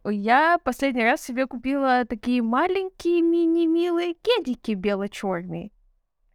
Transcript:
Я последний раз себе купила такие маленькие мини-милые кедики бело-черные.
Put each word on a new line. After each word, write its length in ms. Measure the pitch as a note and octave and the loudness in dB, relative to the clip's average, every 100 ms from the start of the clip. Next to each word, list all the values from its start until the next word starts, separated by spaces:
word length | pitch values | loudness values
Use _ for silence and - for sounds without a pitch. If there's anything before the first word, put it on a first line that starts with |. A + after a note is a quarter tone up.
Я 540 | G#3 G#3 G3+ B3+ D#4+ F4 | -4 -2 2 4 4 2
последний 420 | - A#3+ C#4 B3 | 0 -2 -2 2
раз 180 | A3+ C#4+ | 2 0
себе 240 | - B3 C4 | -2 -4 -4
купила 580 | B3 C4 C#4 C4+ B3 | -4 -4 0 2 2
такие 380 | A#3 A3+ B3 B3 | 0 -4 -2 0
маленькие 800 | A3+ B3 F4+ F#4+ F#4+ - E4+ F4 | 0 0 0 -2 -4 -4 0 2
мини-милые 920 | E4+ E4+ E4 E4+ E4 E4 F4 E4+ F4 | 2 2 2 2 2 2 0 0 -2
кедики 580 | E4 - A#4+ C#4+ A#3+ - | -4 0 0 0 -4 -4
бело-черные. 1000 | G3+ G3+ G3 G3+ - G3 F3+ F3+ E3+ G#3 - _ _ _ _ _ | -2 -2 -2 -4 -6 -6 -4 -6 -10 -12 -18 _ _ _ _ _